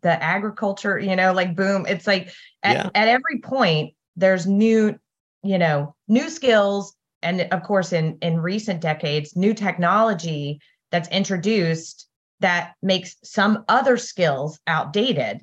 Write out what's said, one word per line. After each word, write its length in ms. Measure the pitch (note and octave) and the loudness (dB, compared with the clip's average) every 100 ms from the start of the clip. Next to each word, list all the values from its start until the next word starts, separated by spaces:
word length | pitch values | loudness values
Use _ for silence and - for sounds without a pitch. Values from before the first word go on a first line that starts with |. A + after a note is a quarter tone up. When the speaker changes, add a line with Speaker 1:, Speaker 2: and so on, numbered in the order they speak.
Speaker 1:
the 220 | F3 E3 | 0 0
agriculture, 760 | D#3+ F#3+ G#3 G#3 G#3 G3 G#3 E3+ | 0 -2 -4 -4 -4 -4 -4 -2
you 180 | G3 F#3 | -2 2
know, 180 | F#3 | 2
like, 220 | F#3 F3+ E3+ | 2 0 0
boom, 300 | G3 G3 - | 0 0 -2
it's 220 | F#3+ - | -4 -2
like 240 | G3 F3 - - _ | -2 -4 -16 -20 _
at, 120 | G3 - | -2 0
Speaker 2:
Yeah. 120 | F#3+ G3+ | 0 0
Speaker 1:
at 120 | A3 | 2
every 300 | B3+ D4+ D4 | 2 0 -8
point, 500 | - C4+ G#3 D#3 D3+ - _ - | -4 0 2 2 -2 -10 _ 0
there's 320 | F#3+ F#3 F3 | 2 4 2
new, 500 | G3 A3 A3 G#3+ G#3 _ _ _ _ | 4 4 4 2 0 _ _ _ _
you 140 | G3 F#3+ | -2 2
know, 380 | E3 D3 D3 - - | 2 2 -2 -8 0
new 220 | A3+ D#4+ | 2 2
skills. 640 | - C4 A3 G3+ G3+ G3 - _ _ | -2 2 4 4 0 -6 -14 _ _
And 200 | E3 F3+ - | -4 -4 -2
of 100 | F#3 | -4
course, 280 | - G3+ E3+ | -2 -2 0
in, 260 | E3+ D#3+ D#3 | 0 -2 -2
in 180 | E3+ E3 | -2 -2
recent 400 | E3 G#3 G#3+ F3 | -2 -4 -4 -4
decades, 560 | E3 D#3 D#3 D3+ D3+ F3 | -4 -2 -2 -4 -4 0
new 180 | G3 | 0
technology 1040 | A3 G3+ F3 F3 G3+ A3+ F#3 E3 D3 C#3+ D3 _ _ _ | 0 -2 0 0 2 2 0 -4 -6 -6 -8 _ _ _
that's 180 | F3 E3 | -4 -2
introduced 1000 | F#3 G3 F#3 F#3 A3 E3 D#3+ D#3+ - - _ _ _ | -2 -2 -2 0 0 0 -2 -6 -20 -20 _ _ _
that 340 | F#3 F3 F3 - | 0 0 -4 -6
makes 340 | F#3+ F#3 F#3 - | -2 -2 -4 -18
some 400 | - - G3+ G#3+ - | -8 0 2 2 2
other 280 | A#3+ C4 A#3+ | 2 4 0
skills 600 | - - E3 C3+ D3 D#3 - | -2 -2 0 0 -4 -8 -4
outdated. 760 | D#3+ - G3+ B3+ D#3+ A2+ G2+ | -4 -2 -2 0 0 -4 -6